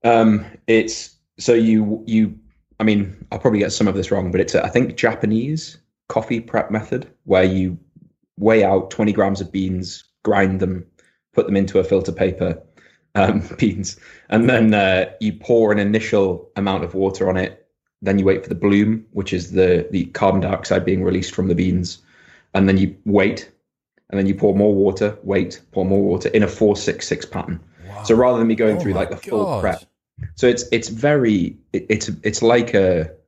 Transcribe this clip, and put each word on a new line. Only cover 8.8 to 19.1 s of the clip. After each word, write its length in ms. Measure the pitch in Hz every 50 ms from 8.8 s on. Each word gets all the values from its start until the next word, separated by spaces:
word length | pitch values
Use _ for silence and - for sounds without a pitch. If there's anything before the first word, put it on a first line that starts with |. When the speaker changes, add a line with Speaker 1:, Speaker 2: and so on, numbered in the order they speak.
| 92 -
Speaker 1:
twenty 200 | - - 110 107
grams 300 | 98 101 98 98 101 95
of 100 | 95 85
beans, 520 | - 95 95 95 92 90 92 90 - - _ _ _ _ _
grind 360 | 110 104 98 98 95 95 92
them, 260 | 95 92 92 90 85 _ _ _ _ _ _ _ _ _ _
put 120 | - -
them 100 | - 104 98
into 220 | 98 95 - 104
a 40 | 92
filter 280 | - - 95 90 -
paper, 500 | 87 - 95 95 87 - 92 90 82 - - _ _ _ _ _ _ _ _ _ _
um, 320 | 101 95 98 107 107 87 - -
<laughs> 40 | -
beans, 400 | 123 107 92 92 95 - - _ - - - - _ _
and 200 | - 113 117 123
then, 240 | 127 113 113 110 107
uh, 380 | 104 98 95 92 92 92 - - -
you 140 | 110 107 101
pour 380 | - - - 120 117 113 104
an 80 | 104 104
initial 680 | 101 101 104 110 107 - - 104 98 95 90 87 - - _
amount 280 | - 98 98 95 87 82
of 100 | 87 -
water 360 | 95 95 95 95 - 92 92
on 80 | 92 92
it. 220 | 92 - - - _ _ _ _ _ _ _ _
Then 180 | - 101 98 101
you 60 | 95
wait 180 | 95 95 - -
for 60 | -
the 60 | -
bloom, 500 | 87 101 101 101 101 104 110 110 110 - _